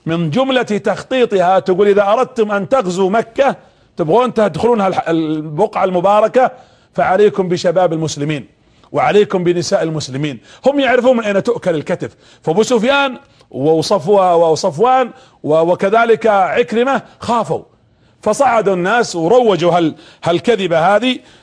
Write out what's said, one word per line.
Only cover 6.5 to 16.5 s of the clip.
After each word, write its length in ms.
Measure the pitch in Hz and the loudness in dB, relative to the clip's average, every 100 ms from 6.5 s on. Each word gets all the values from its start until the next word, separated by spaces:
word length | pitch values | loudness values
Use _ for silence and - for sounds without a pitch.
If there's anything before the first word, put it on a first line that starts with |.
| - - _ _ | -2 -20 _ _
فعليكم 540 | - 165 190 208 - 185 | -4 0 2 2 2 -2
بشباب 440 | 175 185 170 180 | -2 0 0 0
المسلمين 540 | 160 156 143 147 151 - _ _ _ _ | -2 -6 -6 -6 -6 -10 _ _ _ _
وعليكم 520 | 143 135 196 208 190 | -4 2 2 2 0
بنساء 380 | 175 175 - 196 | 0 -2 -2 -2
المسلمين". 560 | 165 156 135 131 147 120 - - 254 | -2 -6 -8 -6 -6 -8 -18 -4 -2
هم 140 | 285 | 0
يعرفون 360 | 262 254 240 240 | 2 2 2 0
من 80 | |
أين 180 | 214 196 | 0 -2
تؤكل 320 | - 165 185 | -2 -2 -4
الكتف. 360 | 160 139 175 120 - _ _ | -4 -4 -6 -8 -14 _ _
فأبو 200 | - 170 | -2 0
سفيان 560 | 220 247 233 285 277 247 - _ _ | 2 0 2 0 -2 -6 -18 _ _
وصفو-، 840 | - 143 160 151 151 143 202 185 | -4 0 0 0 -2 2 2 4
وصفوان 760 | 170 165 151 190 147 233 262 240 - - _ | 4 2 0 -2 0 2 2 0 -6 -20 _
و-، 180 | 139 156 | -2 0
وكذلك 680 | 165 175 196 226 233 220 220 | 2 0 2 2 2 2 2
عكرمة 760 | 196 175 | 2 2